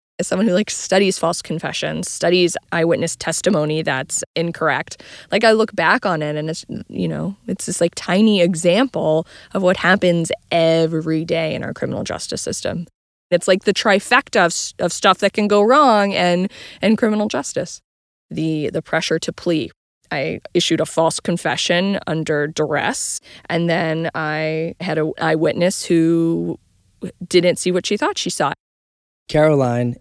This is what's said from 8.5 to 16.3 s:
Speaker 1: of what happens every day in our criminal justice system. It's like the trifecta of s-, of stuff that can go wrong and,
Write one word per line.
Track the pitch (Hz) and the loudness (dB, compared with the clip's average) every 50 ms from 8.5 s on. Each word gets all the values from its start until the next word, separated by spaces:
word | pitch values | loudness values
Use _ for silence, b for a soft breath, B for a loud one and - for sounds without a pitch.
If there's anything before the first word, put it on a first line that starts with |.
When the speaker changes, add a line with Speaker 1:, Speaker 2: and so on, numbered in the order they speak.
| 185 160 175 175 175 214 269 254 - 185 160 156 156 160 170 B B B B B B | 2 2 2 4 4 4 2 0 0 -2 0 2 2 0 0 B B B B B B
Speaker 1:
of | 196 190 | 0 2
what | 180 180 | 2 2
happens | - - 175 185 190 185 180 170 170 165 165 - - _ - | 2 2 2 2 4 4 2 2 2 0 -2 -4 -8 _ -2
every | 170 170 165 165 165 165 165 160 165 160 165 160 160 160 165 | 0 2 4 4 4 4 2 2 0 -2 -2 -2 -2 -2 -2
day | 170 165 165 160 156 - | -2 -2 -2 -2 -2 -4
in | - - | -6 -6
our | - - | -8 -8
criminal | - - 135 - - - | -6 -6 -6 -4 -4 -6
justice | - - - - - - - - | -6 -6 -8 -8 -8 -8 -8 -6
system. | - - - - - - 175 170 - _ _ _ _ _ _ _ - | -6 -6 -6 -6 -6 -6 -6 -8 -10 _ _ _ _ _ _ _ -2
It's | 175 175 - | -2 0 2
like | - 185 196 - | 2 2 2 2
the | 208 196 | 0 0
trifecta | - - 220 196 202 - - 240 262 - - - 214 | 2 2 2 2 2 2 2 2 2 2 2 2 2
of | 175 165 - | 2 2 2
s-, | - - - - - | -2 -8 -8 -6 -4
of | - 175 - | -4 -4 -2
stuff | - - 196 185 - | 2 2 2 4 4
that | 202 196 - | 2 0 0
can | 226 208 202 | 0 0 2
go | 208 202 208 | 4 4 4
wrong | 226 262 302 294 254 220 208 202 202 190 | 6 6 6 6 6 6 4 4 2 0
and, | - 180 175 | 0 2 2